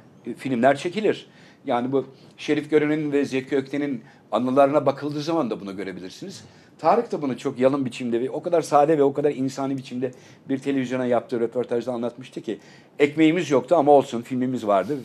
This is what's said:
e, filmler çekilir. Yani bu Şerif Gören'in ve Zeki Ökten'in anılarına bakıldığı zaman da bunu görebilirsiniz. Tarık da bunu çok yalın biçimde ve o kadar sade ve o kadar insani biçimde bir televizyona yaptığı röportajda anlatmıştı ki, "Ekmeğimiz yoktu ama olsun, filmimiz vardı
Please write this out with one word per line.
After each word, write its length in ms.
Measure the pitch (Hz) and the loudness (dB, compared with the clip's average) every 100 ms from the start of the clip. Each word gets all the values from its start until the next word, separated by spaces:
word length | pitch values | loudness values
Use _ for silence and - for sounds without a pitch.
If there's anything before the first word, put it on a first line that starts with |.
| - - - | -20 -18 -14
e, 80 | |
filmler 420 | 117 139 127 123 143 | -10 -4 2 4 4
çekilir. 500 | 180 175 208 120 - - - _ - | 0 -2 0 0 -4 -20 -20 _ -4
Yani 260 | 120 123 | -2 0
bu 140 | 135 131 - - - | -2 -2 -8 -20 -10
Şerif 340 | - 151 147 | -4 -2 2
Gören'in 420 | 151 147 156 151 | 2 2 0 0
ve 120 | 143 | 0
Zeki 320 | 135 131 131 143 | 0 -2 -2 -2
Ökten'in 460 | 139 143 143 123 - - _ | -2 -4 -4 -6 -10 -20 _
anılarına 540 | 107 127 127 139 151 139 | -2 0 4 4 4 0
bakıldığı 360 | 135 143 147 | -2 -4 -6
zaman 280 | 147 165 127 | -4 -2 -2
da 100 | 101 | -4
bunu 160 | 98 95 | -8 -10
görebilirsiniz. 680 | 95 90 90 - 185 - - - - - | -10 -10 -14 -14 -16 -16 -20 -20 -20 -4
Tarık 340 | 156 208 233 | 2 2 2
da 100 | 180 | -4
bunu 160 | 147 123 | -4 -4
çok 200 | 139 117 | -6 0
yalın 260 | 127 143 | 2 2
biçimde 360 | 135 - 123 117 | -4 -6 -2 -2
ve 100 | 131 | -2
o 120 | 151 | -6
kadar 200 | 175 170 | -2 0
sade 360 | 143 151 147 160 | 2 4 6 6
ve 40 | |
o 100 | 139 | 4
kadar 180 | 135 147 | 2 -2
insani 480 | 139 131 135 135 135 | 0 -4 -4 -6 -6
biçimde 340 | 123 123 127 123 - - - | -8 -6 -6 -8 -20 -14 -6
bir 100 | 135 | -4
televizyona 480 | 139 139 123 127 127 | -2 -2 -2 -2 0
yaptığı 340 | 120 113 120 | 0 0 -2
röportajda 520 | 113 123 117 120 117 | -2 -2 -4 -4 -4
anlatmıştı 480 | 120 120 117 131 - | -6 -6 -8 -14 -12
ki, 180 | - 104 - - _ - | -10 -10 -12 -20 _ 0
"Ekmeğimiz 520 | 147 143 156 170 147 | 0 4 2 2 2
yoktu 260 | 139 - 170 | 0 4 4
ama 160 | 143 | 6
olsun, 300 | 143 123 117 | 6 6 -2
filmimiz 440 | 120 127 127 127 107 | -6 -4 -4 -2 0
vardı 320 | 101 95 143 | 2 2 -4